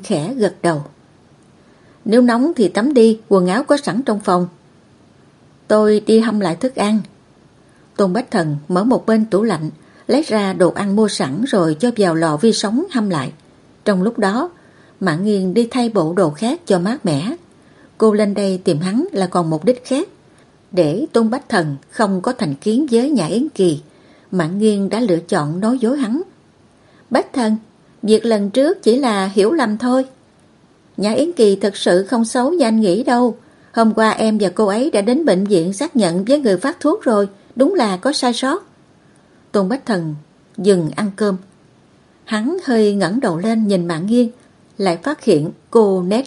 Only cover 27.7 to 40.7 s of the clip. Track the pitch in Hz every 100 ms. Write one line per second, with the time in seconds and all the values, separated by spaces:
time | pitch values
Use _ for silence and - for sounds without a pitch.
27.7 | _ _ _ 208 214 233 214 202 247 285
28.7 | 392 - 247 269 202 190 196 196 330 214
29.7 | 214 247 262 262 - _ _ _ _ _
30.7 | _ _ - 202 233 330 349 214 196 208
31.7 | 202 226 180 196 233 226 254 254 359 226
32.7 | 220 208 190 269 240 247 233 _ _ _
33.7 | - 220 220 220 - 220 214 196 - 214
34.7 | 208 294 220 202 254 302 185 202 190 170
35.7 | 196 320 247 185 175 196 294 254 185 269
36.7 | - 294 415 285 208 202 - _ - 285
37.7 | 381 220 180 180 208 247 240 262 359 -
38.7 | _ _ _ _ _ _ _ _ 208 185
39.7 | 269 - 190 160 151 - _ _ - 190